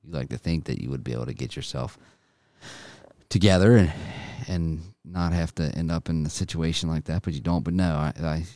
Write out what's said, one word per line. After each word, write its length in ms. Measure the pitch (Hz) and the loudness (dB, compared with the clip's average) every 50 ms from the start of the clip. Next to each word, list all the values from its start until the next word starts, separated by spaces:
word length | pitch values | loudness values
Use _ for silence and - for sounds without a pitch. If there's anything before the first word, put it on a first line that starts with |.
| _ | _
You 80 | - 85 | -10 -8
like 160 | 73 67 - | -6 -6 -6
to 80 | - - | -8 -6
think 280 | - 82 82 80 - | -2 0 0 0 0
that 160 | - 60 50 | -2 -6 -4
you 80 | - 64 | -4 -6
would 140 | 67 65 - | -6 -6 -6
be 100 | - 62 | -6 -6
able 140 | 58 60 60 | -4 -4 -6
to 60 | 64 | -6
get 220 | - 64 60 - | -6 -8 -8 -8
yourself 420 | - 65 - - 69 64 - - - - - _ _ _ _ _ _ _ _ _ _ - - - - - - - - - - - _ _ - | -8 -10 -8 -6 -6 -6 -6 -8 -14 -20 -20 _ _ _ _ _ _ _ _ _ _ -20 -20 -18 -18 -18 -20 -20 -20 -20 -20 -20 _ _ 0
together 480 | - 98 87 104 95 90 92 107 120 117 | 2 6 6 8 8 8 8 8 10 8
and, 140 | 95 82 78 - - - - - - - - - - - | 8 6 2 -2 -8 -10 -10 -12 -12 -12 -12 -10 -8 -4
and 340 | 95 87 82 82 80 78 85 92 104 _ - | -2 -2 0 -2 -2 -4 -6 -10 -16 _ -16
not 280 | - 87 90 87 87 85 | -8 -4 -2 0 0 2
have 200 | 87 82 82 - | 0 0 0 -2
to 80 | - 82 73 - | -2 -2 -2 -2
end 160 | - 82 82 | -2 -2 -2
up 180 | 82 82 - - | -2 -2 -2 -2
in 160 | 82 80 78 | -2 -2 -2
a 40 | 76 | -2
situation 600 | - - 92 85 - 82 82 82 82 - - 82 | -2 -4 -4 -4 -2 -2 0 0 0 0 0 -2
like 160 | 80 78 76 | -2 -2 -2
that, 160 | - 80 87 - | -2 -2 -2 -2
but 100 | - 80 | -2 -4
you 60 | 69 | -4
don't. 220 | - 85 85 78 - | -2 0 0 0 0
But 100 | - 85 | 0 2
no, 200 | 92 92 87 80 | 2 2 2 2
I, 180 | 73 76 76 - - | 0 0 -2 -2 -4
I, 240 | 78 82 78 80 82 87 - | -4 -2 -2 -2 -4 -6 -8